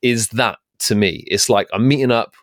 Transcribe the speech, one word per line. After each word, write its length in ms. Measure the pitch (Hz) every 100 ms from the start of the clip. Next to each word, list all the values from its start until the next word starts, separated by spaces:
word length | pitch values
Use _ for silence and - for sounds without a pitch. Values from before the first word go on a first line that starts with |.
is 260 | 123 117 104
that 280 | 120 117 78 _ -
to 160 | -
me. 300 | 104 98 73 -
It's 220 | 101 -
like, 200 | 104 -
I'm 160 | 98 127
meeting 240 | 143 127
up 240 | 117 - _